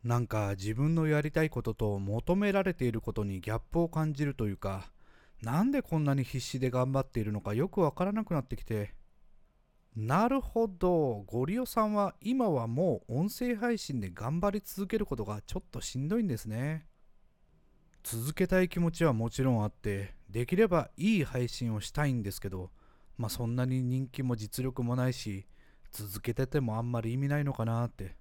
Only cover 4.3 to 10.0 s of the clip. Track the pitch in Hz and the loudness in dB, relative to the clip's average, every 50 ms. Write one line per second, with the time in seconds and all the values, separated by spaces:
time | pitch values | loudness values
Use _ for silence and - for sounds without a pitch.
4.3 | - - 113 104 98 - - 98 95 95 - - - - - - - - - - | 0 0 -2 -2 -2 -2 -4 -4 -4 -4 -8 -12 -18 -20 -20 -20 -20 -20 -20 -20
5.3 | - - - 113 120 165 214 262 285 277 240 - 165 160 151 143 139 139 127 - | -16 -8 -4 0 2 2 2 2 2 0 0 0 0 0 2 2 2 2 0 -2
6.3 | - 127 - - - 131 127 127 120 127 127 131 135 139 135 - - 117 107 104 | -4 -6 -6 -4 -4 0 0 2 2 2 2 2 2 0 0 0 -2 -2 -2 0
7.3 | 104 104 - 101 104 113 151 190 - 208 175 147 - - 180 196 208 220 220 - | -2 -2 -2 -2 0 0 0 0 2 2 2 2 2 0 -2 0 0 -2 -2 0
8.3 | 175 151 127 - 120 - - - 113 107 104 - - - - - _ - - - | -2 -2 -2 -2 -6 -8 -4 -4 -2 -2 -2 -4 -8 -16 -20 -20 _ -20 -20 -20
9.3 | - - - _ _ _ _ _ _ _ _ _ _ 113 | -20 -20 -20 _ _ _ _ _ _ _ _ _ _ -6